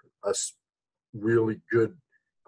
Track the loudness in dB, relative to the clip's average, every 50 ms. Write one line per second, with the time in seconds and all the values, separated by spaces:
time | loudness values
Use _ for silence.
0 | _ _ _ _ -4 -4 -4 -4 -6 -10 -12 _ _ _ _ _ _ _ _ _
1 | _ _ -12 -6 -2 2 2 2 2 0 -2 -6 _ 0 2 2 2 0 -2 -14
2 | _ _ _ _ _ _ _ _ _